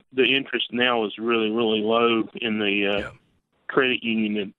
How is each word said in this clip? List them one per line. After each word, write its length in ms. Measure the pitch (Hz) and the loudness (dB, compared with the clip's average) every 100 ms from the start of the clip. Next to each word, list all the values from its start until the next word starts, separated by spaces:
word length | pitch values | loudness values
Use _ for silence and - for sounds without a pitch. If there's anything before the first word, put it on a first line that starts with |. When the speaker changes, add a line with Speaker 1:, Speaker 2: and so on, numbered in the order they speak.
| _ | _
Speaker 1:
the 240 | 131 120 135 | 0 2 2
interest 300 | 131 117 - | -2 -4 -4
now 340 | 120 123 120 | 0 0 0
is 100 | 104 107 | -2 -4
really, 320 | 113 117 110 | -2 0 0
really 300 | 113 110 110 | 0 0 0
low 480 | 107 117 117 113 107 - | 2 2 4 2 0 -4
in 200 | 120 107 | -4 -2
the, 260 | 104 101 98 | 0 0 0
uh, 120 | 101 | -2
Speaker 2:
Yeah. 120 | 104 - _ _ _ _ - | -4 -12 _ _ _ _ -4
Speaker 1:
credit 380 | 143 127 120 | 0 0 0
union 300 | 117 110 107 | -2 -2 0
that, 180 | 104 101 | -2 -6